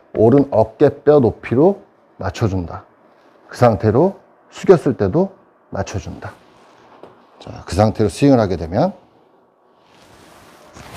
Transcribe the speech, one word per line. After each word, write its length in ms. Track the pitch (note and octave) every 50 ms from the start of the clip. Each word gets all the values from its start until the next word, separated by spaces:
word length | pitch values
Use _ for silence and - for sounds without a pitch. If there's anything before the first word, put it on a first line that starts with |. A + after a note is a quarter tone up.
| _ _ -
오른 300 | - A2 A2+ B2+ C#3+ C3+ -
어깨뼈 720 | - G#2 G#2+ - - - D3+ C#3 - - - C#3+ D3+ D3
높이로 600 | A#2+ G#2+ - - - - A#2 A#2+ D#3 F#3+ G3+ - - _ _ _ _ _ _ -
맞춰준다. 680 | G2 F#2 - - A#2 G2+ F#2+ F#2 E2+ E2 - - - _ _ _ _ _ _ _ _ _ _ _ _ _
그 80 | -
상태로 600 | - A#2+ A#2 A2 - - A2 G2+ B2 E3+ G3 G3 - _ _ _ _ _ _
숙였을 460 | - - - F3 F#3 D3+ - D3+ A#2
때도 360 | - G#2 F#2+ F2 D#3+ F#3+ G3 - _ _ _ _ _ _ _
맞춰준다. 600 | - G2 G2 - - G2 - E2+ E2 - - G#2 - _ _ _ _ _ _ _ _ _ _ _ - _ - - _ _ _ _ _ _
자, 240 | - - - - -
그 100 | - D#2+
상태로 340 | E2 G#2+ A2 - - A2 G#2
스윙을 300 | - - C#3+ C#3+ C3+ A#2+
하게 180 | A2 F#2 F#2+
되면 360 | E2 E2 D#2 E2+ A2 D#3+ G3 - - _ _ _ _ _ _ _ _ _ _ _ _ _ _ _ _ _ _ _ _ _ _ _ _ _ _ - - - _ _ _ _ - _ - - - -